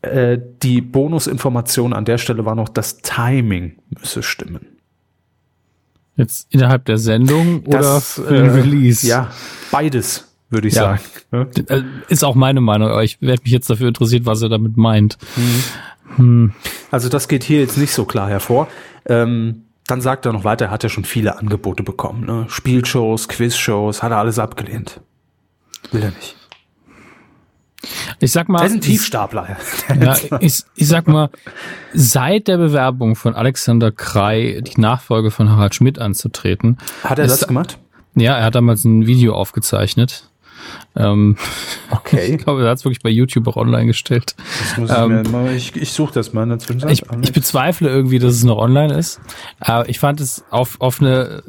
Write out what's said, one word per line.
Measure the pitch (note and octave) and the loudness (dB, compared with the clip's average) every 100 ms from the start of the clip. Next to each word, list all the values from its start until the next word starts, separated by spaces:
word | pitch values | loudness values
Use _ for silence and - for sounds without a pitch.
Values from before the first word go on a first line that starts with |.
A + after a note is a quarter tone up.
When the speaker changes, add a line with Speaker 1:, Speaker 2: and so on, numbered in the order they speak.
Speaker 1:
äh, | - C3+ B2 B2 B2 - | -4 0 0 0 -4 -4
die | C3 B2 | 0 0
Bonusinformation | B2 C3+ C#3+ E3 - B2+ C#3 B2 A#2+ - B2 | 0 -2 0 -2 -4 -4 -2 -2 -2 -2 -2
an | A2 A2 | -2 -2
der | A#2 | -2
Stelle | - A2+ A2 | -2 -4 -2
war | |
noch, | A2+ G#2+ | -4 -4
das | - G#2 - | -4 -6 -10
Timing | - - A#2+ C3 A2+ F#2 F2 - _ - | -8 -4 0 0 0 -2 -6 -14 _ -14
müsse | - A2+ | -10 -8
stimmen. | A2 - - E2+ - _ _ _ _ _ _ _ _ _ _ _ _ _ _ - | -8 -10 -12 -14 -18 _ _ _ _ _ _ _ _ _ _ _ _ _ _ -2
Speaker 2:
Jetzt | A#2+ - - | -2 -2 0
innerhalb | C3+ B2 C3 C3 | 2 4 2 0
der | A2 | 0
Sendung | A2+ A2 C3 D3+ E3+ E3+ | 2 2 4 4 2 0
Speaker 1:
Das, | - C#3+ C#3+ C#3 C3+ - | 0 2 4 2 -2 -8
Speaker 2:
oder | D3 | 0
für | C#3 | 4
den | C3+ | 6
Speaker 1:
äh, | |
Speaker 2:
Release? | C3 C3 C#3+ B2 A2+ B2 | 6 4 4 4 4 2
Speaker 1:
ja, | A#2+ B2+ - - - - | 0 -2 -10 -18 -18 -4
beides, | C#3 D#3 C3 - - - _ _ | -2 0 -2 -4 -8 -12 _ _
würde | A2 G#2+ | -2 0
ich | A2+ | 2
Speaker 2:
Ja. | G#2 G2 | 2 0
Speaker 1:
sagen. | - - _ | -6 -20 _
Ne? | A#2+ B2+ | -4 -2
Speaker 2:
D-, | - - | -4 -2
äh, | C3+ C3 - - | -2 -2 -12 -2
ist | D#3+ | 0
auch | D3 B2 | 2 4
meine | C3 C3+ | 4 4
Meinung, | A#2 G#2+ A2 | 2 2 2
aber | A2 | 2
ich | A2 - | -2 -2
werd | B2+ B2+ | -2 0
mich | A#2+ | 2
jetzt | B2 - | 0 2
dafür | A2 B2 | 0 0
interessiert, | A#2 A2+ A#2+ A#2 | 0 2 2 0
was | A2 | -2
er | A2+ | 0
damit | A2 A2 A2+ | 0 0 2
meint. | A2+ G#2+ G#2 - - - | 4 4 2 0 -12 -4
Speaker 1:
Mhm. | A#2+ A#2+ B2+ - - - - - | -2 -2 -4 -10 -18 -20 -8 4
Speaker 2:
Hm. | B2 A#2+ A2+ - - - - | 6 8 4 0 -14 -14 -6
Speaker 1:
Also | B2+ B2 | -4 -2
das | C#3+ B2+ | -2 -2
geht | C#3+ | -4
hier | B2 D3+ | 2 0
jetzt | C3+ C3+ | 2 0
nicht | C#3+ | -2
so | - G#2 | -2 -2
klar | - G2 | -2 -2
hervor. | G2 - A#2+ D#3 - - - - | -4 0 0 0 -8 -20 -20 -2
Ähm, | A#2+ A#2 A#2 A2+ A2+ _ _ - | 0 2 0 -4 -6 _ _ -6
dann | B2+ | -4
sagt | B2+ C3+ B2+ | -2 -2 -2
er | |
noch | A2 | -2
weiter, | G#2 A2+ G#2+ | 0 0 -2
er | |
hat | G#2+ | -2
ja | A2 | -4
schon | G#2+ G2 | -6 -4
viele | A#2 G#2+ - | -2 -2 -2
Angebote | G#2+ G#2 G2 - | -4 -4 -4 -6
bekommen, | F#2+ - - A2+ A2 | -8 -6 -8 -8 -6
ne? | A2+ A2+ | -6 -6
Spielshows, | - C3+ B2+ A#2+ B2+ A2+ A2 - | -6 0 0 2 0 0 -2 -4
Quizshows, | - A#2+ - - G#2 G#2 G2+ | -4 -2 0 -2 0 -2 -2
hat | A#2 | -2
er | A2 | 0
alles | A2+ A2 | 0 -2
abgelehnt. | A2 - G2+ A2 G#2 - _ _ _ _ _ _ _ - - | -4 -6 -10 -10 -12 -16 _ _ _ _ _ _ _ -20 -6
Will | A2+ | -4
er | G#2 | -4
nicht. | E2+ - - _ - _ _ _ - - - _ _ _ _ _ - - - - - | -6 -18 -20 _ -20 _ _ _ -20 -20 -20 _ _ _ _ _ -20 -14 -12 -12 -2
Speaker 2:
Ich | C3+ | 0
sag | E3 E3+ | 0 0
mal, | F3 | 0
Speaker 1:
Er | F3+ | 2
ist | |
ein | A3 | 0
Tiefstapler. | C#3+ C3 - A#2+ G2 G#2+ F#2+ G2 - | 0 0 0 -4 -6 -6 -8 -12 -10
<laughs> | - - C3+ | -10 -2 2
Speaker 2:
Ja, | B2 C3+ D3 C#3+ | 4 2 -2 0
ich, | E3+ - - - | 0 0 -8 -2
ich | D3 | 2
sag | E3 E3 | 4 4
mal, | D3+ D3 - - - - - - | 4 2 -4 -20 -18 -16 -16 -8
seit | - B2 C3+ B2+ G#3 G#3+ | 0 2 2 2 0 2
der | F3+ | 2
Bewerbung | E3 C#3+ C3 B2+ A#2 A2 | 2 2 0 0 0 0
von | A#2 A2+ | -2 0
Alexander | A#2 B2+ - A#2+ A2+ | -2 -2 0 2 2
Krei, | - - G#2+ G2+ A2 A#2 G2+ | -2 -4 0 2 0 -2 -4
die | A2+ - | -4 0
Nachfolge | A2 B2+ - A2+ A2 | 2 0 -2 0 0
von | - G#2+ | 2 2
Harald | G#2+ G2+ - | 4 2 4
Schmidt | B2+ D3 | 2 2
anzutreten, | A2 F#2+ - - - F#2 A2+ B2+ - - | -6 -4 -6 -4 -4 0 0 -2 -6 -10
Speaker 1:
Hat | - C#3 | -4 0
er | C#3 | 2
Speaker 2:
ist | C3 | 0
Speaker 1:
das | - | 0
gemacht? | B2+ F3 - _ _ _ - | -2 -4 -10 _ _ _ 2
Speaker 2:
Ja, | A#2 A#2+ | 2 2
er | A2+ | 2
hat | A#2+ | 4
damals | A#2+ A2 A#2 | 2 4 4
ein | A2 A2 | 4 4
Video | B2+ A#2 | 4 4
aufgezeichnet. | - F#2+ - - G#2 G#2 - B2 - _ _ _ - - - - - | 2 -4 -4 -2 -2 0 0 0 -2 _ _ _ -20 -20 -20 -12 -2
Ähm, | G2+ G#2 G#2 G#2 - - - - - | 0 4 4 2 -2 -10 -12 -14 -6
Speaker 1:
Okay. | A#2 - C3 F#2 | -6 0 0 0
Speaker 2:
<laughs> | D3+ | -2
ich | |
glaube, | - C#3 | -2 0
er | A#2 | 2
hat's | B2+ C3+ | 0 -2
wirklich | B2 | -2
bei | A2+ | 0
YouTube | A2+ B2+ - A#2 | 2 2 0 -2
auch | A#2 | -2
online | A2+ A#2+ A#2 | 0 2 2
gestellt. | A#2 - B2 - - - - | 0 0 -2 -2 -12 -12 -8
Speaker 1:
Das | G#2+ - | -6 -4
muss | A2+ | 0
ich | A#2+ | 2
Speaker 2:
Ähm, | A2+ A2+ | 2 2
Speaker 1:
mir | A2 | 0
mal, | A#2+ B2+ | -2 -2
ich, | B2+ B2 - | -4 -6 -8
ich | D3 | -6
such | - D3+ | -4 -2
das | C3+ A2 | -2 -4
mal | A2 | -4
in | A2+ | -2
der | A#2+ | -4
Zwischenzeit. | - B2 D3 | -4 -4 0
Speaker 2:
ich, | C#3+ - A#2+ | 0 0 -6
ich | C3 | 0
bezweifle | C#3 C3 C3+ C#3 E3+ D#3 | 0 0 0 0 0 0
irgendwie, | C3+ C3 B2+ | 2 2 4
dass | B2 | 4
es | A#2+ A#2+ | 4 4
noch | G#2+ | 4
online | A#2 C3+ D3+ | 4 4 2
ist. | C#3+ E3+ - - - - - | 0 -4 -8 -18 -18 -20 -8
Aber | - A#2 A#2 | -2 -2 -2
ich | A#2+ | -2
fand | C#3+ D3 | -2 -2
es | C#3 - _ | -6 -8 _
auf, | A2+ B2+ - | -2 -2 -2
auf | B2+ - | -4 2
eine | C3+ C3 B2+ G2+ | 2 2 -2 -10